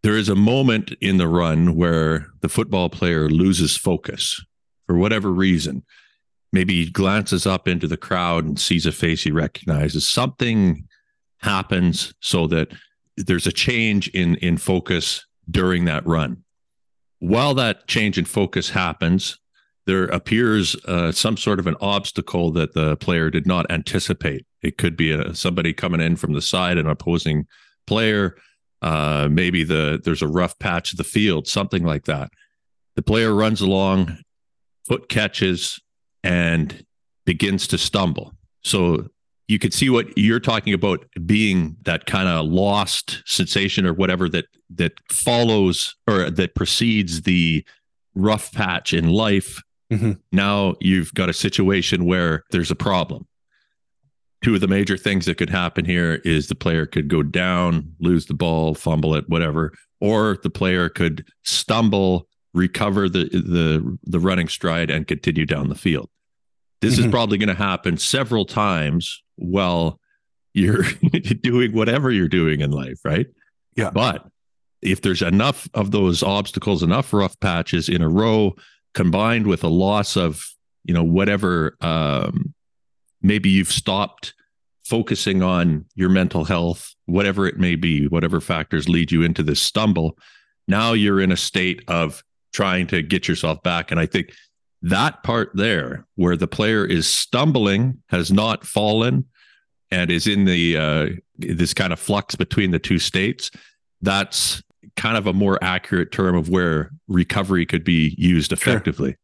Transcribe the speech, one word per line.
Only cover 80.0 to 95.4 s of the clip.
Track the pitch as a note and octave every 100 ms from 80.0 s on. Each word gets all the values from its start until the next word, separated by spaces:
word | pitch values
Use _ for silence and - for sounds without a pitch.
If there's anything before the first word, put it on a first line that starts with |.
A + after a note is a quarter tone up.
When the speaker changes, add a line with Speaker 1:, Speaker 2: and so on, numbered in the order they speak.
| G2 G2+
Speaker 1:
of, | F2 D2 - - _ _
you | -
know, | E2+
whatever, | E2 F2 G2+ G2+ G2 F2 D#2 _
um, | E2+ D#2+ D2+ C2+ G1+ - D3 - _ _ _ _ _ _
maybe | F#2+ G#2 G2
you've | F#2+ F2+
stopped | - - G2 G2+ - - - _ _ _ _
focusing | - A#2 A2+ G#2 - F#2+
on | F#2 F2+ F2 D#2 -
your | - F#2
mental | F#2 F#2 -
health, | D#2 F2 E2+ E2+ - -
whatever | - F2 G2+ G2 F#2
it | -
may | F2+ E2
be, | E2+ D2+ C#2+
whatever | E2 D#2+ E2
factors | - E2+ D2+ D#2 D2
lead | F2 E2
you | E2
into | E2+ E2+
this | D#2 D2
stumble, | - G#2+ G#2+ F2 D#2+ - - - _ _ -
now | G2+ A2+
you're | A2+ G#2 G2
in | F#2+
a | F2
state | - F#2+ F#2 E2 -
of | E2+ D#2+ - _ _ _
trying | - G2 F2+ F2
to | F2+
get | D#2 F#2 -
yourself | E2 E2 D#2+
back. | F2+ E2+ E2+
And | E2+
I | D#2+
think | F#2+ - - _ _ _ _
that | A#2+ F#2+ A#2 -
part | - A#2